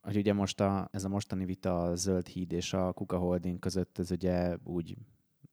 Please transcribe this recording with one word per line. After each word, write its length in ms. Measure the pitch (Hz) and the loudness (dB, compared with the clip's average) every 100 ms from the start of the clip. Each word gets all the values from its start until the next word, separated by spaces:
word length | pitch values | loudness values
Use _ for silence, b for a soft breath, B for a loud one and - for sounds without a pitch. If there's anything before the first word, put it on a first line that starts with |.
hogy 140 | - 104 | 0 4
ugye 160 | 104 | 4
most 280 | 101 98 - | 4 2 2
a, 280 | 101 98 90 | 2 2 -2
ez 120 | 98 | -4
a 40 | 95 | -2
mostani 360 | 101 - 95 | -2 -2 -4
vita 380 | 92 92 95 87 | -2 -2 0 2
a 120 | 85 | 2
Zöld 320 | 87 98 92 87 | 0 2 2 0
híd 260 | 92 87 | -6 -2
és 200 | 85 87 | -2 0
a 200 | 95 92 | 0 0
Kuka 260 | 90 98 92 | -2 -2 0
Holding 400 | 90 90 90 90 | 2 0 -2 -4
között, 400 | 92 90 87 - | -2 -2 -2 -4
ez 120 | 87 | -4
ugye 460 | 87 92 90 90 87 | 0 0 2 0 -2
úgy 320 | - 87 82 95 - _ _ _ - | -4 -6 -6 -12 -18 _ _ _ -20